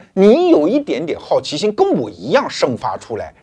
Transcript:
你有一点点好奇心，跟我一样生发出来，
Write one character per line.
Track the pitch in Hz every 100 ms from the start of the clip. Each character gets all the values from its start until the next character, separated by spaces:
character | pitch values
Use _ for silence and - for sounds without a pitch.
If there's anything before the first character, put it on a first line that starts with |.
| -
你 | - 196 269 359
有 | 320 156
一 | 269
点 | 285 127
点 | 160 113
好 | - 143
奇 | - 151
心， | 208
跟 | 208 392
我 | 247 110
一 | 90 98
样 | 233 208
生 | - 160 117
发 | 107 95
出 | - 107
来， | 85 -